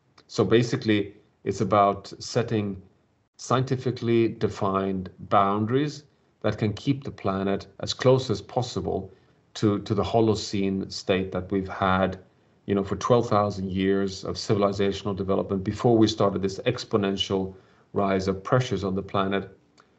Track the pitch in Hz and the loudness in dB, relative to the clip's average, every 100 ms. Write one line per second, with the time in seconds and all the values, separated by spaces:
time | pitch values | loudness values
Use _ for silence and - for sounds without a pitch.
0 | _ _ _ - 95 113 127 - 110 104 | _ _ _ 0 4 4 4 0 2 2
1 | - - _ _ - 98 101 104 101 98 | 0 -8 _ _ -6 -2 2 4 4 2
2 | - - - 127 113 113 101 90 - _ | -8 -14 -4 -2 0 -2 -2 -6 -14 _
3 | _ _ _ _ - 123 131 131 127 120 | _ _ _ _ -2 0 0 -2 -2 -4
4 | 117 117 110 - 101 - 101 95 98 95 | 2 2 2 0 -4 -2 0 0 0 -2
5 | 92 - 95 104 98 104 107 131 147 147 | -6 -12 0 2 4 2 0 0 -2 -6
6 | - _ _ _ 110 104 107 - 139 135 | -18 _ _ _ -4 0 -2 -2 -2 -2
7 | - - 101 95 98 98 - - - - | -4 -6 -4 -2 -2 -2 -6 -12 -8 0
8 | 127 131 131 101 - 127 117 98 87 92 | 4 4 2 -4 -4 -4 -4 -4 -4 -4
9 | 92 - _ _ _ - 110 101 - 104 | -6 -16 _ _ _ -2 0 0 -2 -2
10 | - 117 113 98 - 104 98 95 92 - | 0 2 4 2 -2 -2 -2 -2 -6 -10
11 | - 95 92 92 90 98 90 - 98 92 | -2 0 0 -6 -2 -4 -4 -2 0 2
12 | 95 92 - _ _ _ - 98 95 98 | 0 -2 -16 _ _ _ -2 -2 0 -4
13 | - 120 110 104 104 95 95 92 95 98 | 2 2 4 2 2 -2 -4 0 2 2
14 | 98 92 - 90 - 104 101 98 98 92 | 0 -4 -8 -8 0 2 2 2 0 0
15 | 104 95 98 95 92 98 95 107 123 113 | -4 -4 0 0 0 -4 -4 0 4 6
16 | 110 - 101 95 95 - 127 127 - 110 | 4 4 0 2 -4 -2 -4 -4 -2 0
17 | 98 98 - 98 95 92 _ _ _ 101 | 0 -2 -2 -2 -2 -8 _ _ _ -2
18 | 98 95 90 95 - 127 127 98 98 92 | 0 0 0 -4 2 2 2 -2 -2 -4
19 | - 104 98 98 95 - _ _ _ | -4 -2 0 -2 -4 -16 _ _ _